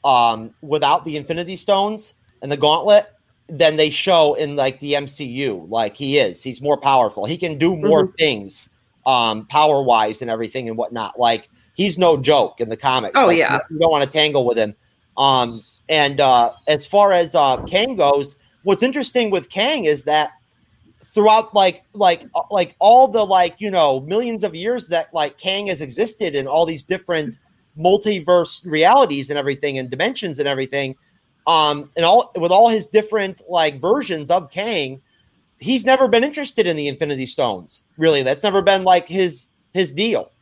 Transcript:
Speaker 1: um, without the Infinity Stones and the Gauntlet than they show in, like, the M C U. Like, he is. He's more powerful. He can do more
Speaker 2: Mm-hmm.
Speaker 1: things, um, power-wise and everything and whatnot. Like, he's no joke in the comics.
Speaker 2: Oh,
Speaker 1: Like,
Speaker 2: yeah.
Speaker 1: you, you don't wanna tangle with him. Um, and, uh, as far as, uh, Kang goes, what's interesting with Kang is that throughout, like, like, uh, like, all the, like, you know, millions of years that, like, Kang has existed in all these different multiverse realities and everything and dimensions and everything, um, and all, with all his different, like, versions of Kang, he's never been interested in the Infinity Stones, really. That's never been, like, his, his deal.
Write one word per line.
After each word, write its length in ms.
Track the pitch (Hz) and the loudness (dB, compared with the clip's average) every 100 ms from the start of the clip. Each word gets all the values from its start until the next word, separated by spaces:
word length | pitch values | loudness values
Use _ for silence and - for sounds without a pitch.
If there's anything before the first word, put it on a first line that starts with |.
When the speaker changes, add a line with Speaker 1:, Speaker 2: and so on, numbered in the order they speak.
Speaker 1:
um, 480 | 139 127 117 110 113 _ | 2 4 2 0 -10 _
without 460 | 151 151 143 165 160 | -4 -2 2 0 -2
the 100 | 151 | -10
Infinity 400 | 139 165 175 190 | -8 -8 -8 -8
Stones 560 | - 196 202 220 - _ _ _ | -2 0 0 -6 -14 _ _ _
and 100 | 139 | -8
the 60 | 143 | 0
Gauntlet 520 | 147 160 196 208 208 _ _ _ _ | 2 2 4 4 4 _ _ _ _
than 300 | 160 160 156 | 2 2 4
they 120 | 156 | 0
show 460 | 151 190 170 151 | 0 2 4 4
in, 200 | 143 147 | 0 -4
like, 240 | 143 135 135 | -2 -4 -4
the 160 | 143 143 | -4 -4
M 120 | 139 | -4
C 160 | - | -12
U. 420 | 139 123 139 95 80 | -10 -6 -6 -6 -6
Like, 260 | 113 107 - | -4 -4 -6
he 220 | 139 143 | -2 0
is. 240 | 110 87 | 0 -4
He's 180 | 131 117 | -14 -6
more 160 | 143 143 | -2 0
powerful. 480 | 139 131 110 104 | 2 2 2 -2
He 140 | 104 - | -8 -6
can 180 | 175 147 | -8 -2
do 180 | 165 | -2
more 300 | 175 151 156 | 0 2 2
Speaker 2:
Mm-hmm. 120 | 185 - | 2 0
Speaker 1:
things, 520 | 160 110 98 - - _ _ _ 135 | 0 0 -8 -18 -20 _ _ _ 0
um, 400 | 127 113 107 - | 2 0 -2 -2
power-wise 760 | 151 156 143 127 117 107 110 | 2 2 2 2 2 2 -4
and 100 | 117 | -8
everything 380 | 113 113 135 117 | -6 -6 -8 -8
and 80 | 113 | -6
whatnot. 420 | 120 117 104 113 | -6 -6 -10 0
Like, 300 | 120 113 _ _ _ | 0 0 _ _ _
he's 240 | - 196 165 | -4 -4 2
no 220 | 175 151 | 2 2
joke 420 | 135 147 101 - | 2 2 2 -4
in 80 | 113 | -8
the 80 | 110 | -4
comics. 420 | 139 127 104 - | -2 -2 0 2
Speaker 2:
Oh, 100 | 220 | 2
Speaker 1:
Like, 100 | 165 | 2
Speaker 2:
yeah. 160 | - | 0
Speaker 1:
you, 60 | - - | -2 -6
you 80 | 156 | -2
don't 120 | 165 | 0
wanna 140 | 151 | 2
tangle 400 | 139 156 151 143 | 0 0 0 0
with 140 | 120 113 | 0 0
him. 160 | 107 - _ _ _ - | -2 -6 _ _ _ 0
Um, 460 | 139 131 120 113 - _ - | 2 2 0 -6 -20 _ -2
and, 320 | 156 143 139 | 0 0 2
uh, 300 | 139 123 120 - - | 4 4 2 -2 -4
as 180 | 151 | -4
far 280 | - 202 202 | 0 2 4
as, 200 | 180 170 | 2 2
uh, 280 | 170 139 127 | 0 0 0
Kang 340 | - 185 247 220 | -2 -2 -2 0
goes, 400 | 143 143 139 - _ _ | 2 2 -2 -14 _ _
what's 200 | 190 196 | -2 0
interesting 480 | 254 285 247 254 226 | 0 -2 -4 -2 0
with 180 | 190 - | -4 -4
Kang 380 | 185 233 302 165 | -4 -2 -2 -2
is 180 | 147 | -2
that 280 | - 151 147 _ _ _ _ _ _ _ | 0 0 -2 _ _ _ _ _ _ _
throughout, 520 | _ 214 214 220 220 | _ 2 4 4 2
like, 280 | 208 190 - _ | 2 2 0 _
like, 320 | 208 190 170 - | 0 0 0 -4
uh, 80 | 165 - | -8 -4
like, 260 | 196 175 _ | -2 -4 _
all 300 | 196 247 262 | 6 6 6
the, 160 | 220 | 2
like, 300 | 202 185 175 - | 2 2 2 -2
you 120 | 208 | -4
know, 300 | 185 147 131 | 2 2 0
millions 440 | 143 202 240 226 | -2 -4 -4 -6
of 100 | 196 | -6
years 340 | 160 202 247 156 | -6 -6 -6 -4
that, 260 | 170 156 | -6 -4
like, 240 | 165 151 - | -4 -6 -6
Kang 300 | 185 196 202 | -6 -4 -6
has 120 | 160 | -8
existed 540 | 143 123 220 - 190 | -8 -6 -6 -4 -6
in 120 | 139 135 | -4 -2
all 200 | 151 165 | 0 0
these 160 | 156 | -4
different 560 | - 185 - 165 151 - _ _ _ 156 | -6 -8 -4 -4 -4 -12 _ _ _ -2
multiverse 840 | 170 202 214 196 156 180 160 - | 2 2 0 -4 2 2 2 -8
realities 680 | 180 156 170 262 240 139 131 | -6 2 4 6 4 0 -4
and 80 | 147 | -4
everything 400 | 139 139 147 135 | -4 -4 -4 -6
and 120 | 127 | -8
dimensions 480 | 127 202 254 190 135 | -4 -4 -4 -8 -4
and 100 | 143 | -4
everything, 480 | 135 135 139 135 135 _ _ _ _ - | -4 -4 -4 -6 -10 _ _ _ _ 2
um, 440 | 165 151 147 147 - | 4 4 0 -6 0
and 80 | 165 | 4
all, 260 | 220 240 185 | 4 2 -4
with 140 | 170 | 2
all 180 | 185 233 | 4 4
his 180 | 220 - | 2 0
different, 560 | 214 214 214 196 185 - | -2 0 -6 -6 -10 -4
like, 320 | 175 156 139 | -2 -2 -2
versions 500 | 165 269 233 165 143 | -2 -2 -2 -8 -2
of 200 | 175 156 | -2 -2
Kang, 500 | 180 214 196 135 135 _ _ _ _ _ _ | -10 -6 -4 -6 -10 _ _ _ _ _ _
he's 260 | 123 254 | -4 -2
never 240 | 220 262 254 | 2 2 4
been 160 | 233 | 2
interested 420 | 277 294 269 - 180 | 0 -6 -8 -4 -2
in 100 | 156 | -2
the 120 | 143 | -6
Infinity 380 | 135 151 135 127 | -6 -6 -6 -8
Stones, 560 | - 123 95 85 - _ - | -4 -4 -4 -12 -20 _ 0
really. 240 | 160 147 | 2 2
That's 200 | 131 147 | 0 -2
never 200 | 208 196 | 0 0
been, 220 | 196 196 | 2 2
like, 240 | 185 180 170 | 4 2 0
his, 400 | 185 180 143 - _ _ | -4 -4 -6 -20 _ _
his 200 | 185 170 | -4 -4
deal. 380 | 139 226 120 - _ | -2 -2 -2 -6 _